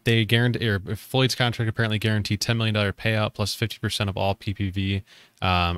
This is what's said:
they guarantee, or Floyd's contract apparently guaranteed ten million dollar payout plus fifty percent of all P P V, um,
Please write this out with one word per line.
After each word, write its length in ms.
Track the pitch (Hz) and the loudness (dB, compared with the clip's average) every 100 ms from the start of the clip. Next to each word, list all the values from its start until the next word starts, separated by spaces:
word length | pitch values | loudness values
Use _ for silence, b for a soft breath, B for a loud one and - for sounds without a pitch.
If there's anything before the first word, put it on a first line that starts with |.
they 200 | - 113 | 2 2
guarantee, 420 | 107 117 123 117 117 | 4 2 2 0 0
or 140 | 98 95 104 | -2 -2 -8
Floyd's 380 | - 131 131 | -4 0 0
contract 340 | - 123 113 110 | 2 -2 0 -2
apparently 300 | - 113 107 | 0 -2 0
guaranteed 420 | 110 107 101 104 | 0 0 0 -2
ten 160 | - 117 | 0 0
million 160 | 110 | 0
dollar 200 | 107 101 | 2 0
payout 400 | - 113 110 107 | 0 -2 0 -2
plus 200 | - 101 | -2 -4
fifty 220 | - 110 - | -2 -4 -4
percent 300 | 107 - 101 | -4 -2 -2
of 80 | 95 | 0
all 180 | 98 | 0
P 200 | 95 - | -2 -4
P 160 | 95 101 | -2 -2
V, 320 | 95 95 98 b b b b | -2 0 -2 b b b b
um, 340 | 95 90 87 | 0 2 2